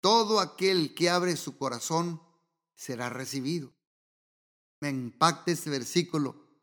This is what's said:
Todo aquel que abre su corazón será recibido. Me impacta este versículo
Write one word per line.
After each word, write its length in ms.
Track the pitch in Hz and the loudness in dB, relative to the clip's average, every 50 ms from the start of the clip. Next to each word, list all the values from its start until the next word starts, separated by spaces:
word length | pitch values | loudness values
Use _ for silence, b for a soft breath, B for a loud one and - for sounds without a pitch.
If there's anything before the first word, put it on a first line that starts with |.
Todo 380 | - 185 220 233 226 208 220 208 | 6 6 6 6 4 4 2 2
aquel 560 | 185 180 - - 185 190 190 180 160 143 - | 2 0 -2 0 0 2 2 2 0 -2 -2
que 160 | - 165 170 | 0 2 2
abre 260 | 175 180 180 180 170 | 2 2 2 0 -2
su 220 | - - - 131 - | -2 -6 -10 -8 -6
corazón 640 | 135 131 120 120 - - 165 165 170 175 170 160 _ _ _ _ _ _ _ _ _ _ _ | -4 -4 -4 -4 -6 -2 -2 -2 -2 -2 -6 -10 _ _ _ _ _ _ _ _ _ _ _
será 340 | _ - - 131 117 123 120 | _ -12 -10 -8 -6 -6 -6
recibido. 640 | 120 127 131 127 - 139 127 139 170 170 143 123 _ _ _ _ _ _ _ _ _ _ _ _ _ _ _ _ _ _ _ _ _ _ | -6 -8 -10 -8 -8 -6 -4 -4 -4 -4 -6 -10 _ _ _ _ _ _ _ _ _ _ _ _ _ _ _ _ _ _ _ _ _ _
Me 100 | - 143 | -6 -4
impacta 600 | 139 131 123 120 113 _ 160 165 165 - - - | -4 -4 -6 -8 0 _ 4 4 4 2 -2 -2
este 200 | 170 156 - 156 | -2 -2 -2 -4
versículo 760 | 143 135 120 - - 180 175 - - 156 147 131 - - - _ _ _ | -4 -4 -4 0 0 0 0 2 0 -2 -2 -2 -4 -8 -20 _ _ _